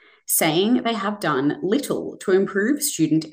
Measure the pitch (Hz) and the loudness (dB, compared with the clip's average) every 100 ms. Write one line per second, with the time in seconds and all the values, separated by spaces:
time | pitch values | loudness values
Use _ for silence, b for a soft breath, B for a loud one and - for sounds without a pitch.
0 | b b b - 165 165 214 254 233 214 | b b b 0 2 2 2 2 0 -2
1 | 202 208 165 131 147 - 175 277 - 127 | -4 -4 -2 0 0 0 0 0 0 -4
2 | - - - 190 196 196 220 294 - - | -6 -8 0 2 2 0 0 0 -2 0
3 | 151 156 - | 0 0 0